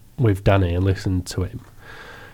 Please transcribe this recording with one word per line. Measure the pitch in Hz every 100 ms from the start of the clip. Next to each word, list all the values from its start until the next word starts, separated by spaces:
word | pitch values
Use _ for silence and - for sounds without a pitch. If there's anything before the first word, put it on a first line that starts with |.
| - -
with | 117 95
Danny | - 98 90
and | 87
listen | 98 92 101 92
to | 90 -
him, | 90 - - - - - - - -